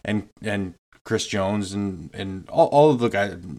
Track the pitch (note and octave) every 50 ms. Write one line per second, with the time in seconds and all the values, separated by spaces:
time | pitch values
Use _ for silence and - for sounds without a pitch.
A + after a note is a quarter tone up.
0 | - G#2+ G#2+ G#2 G2+ - _ _ G2+ G#2+ G2+ G2+ F#2+ F2+ F2 _ _ _ _ _
1 | _ - A2+ A2 - - - G#2 F#2+ G2 G#2 G#2 G2+ F#2 G2 G2+ G2+ G2 F#2+ E2
2 | D#2 - - - G2+ F#2+ F#2+ F#2+ E2+ - - D3+ E3 - C#3 C#3+ D3+ D#3 C#3 A#2+
3 | A#2 A2+ G#2 G2 G2+ G2 - F2+ F2+ F#2 D2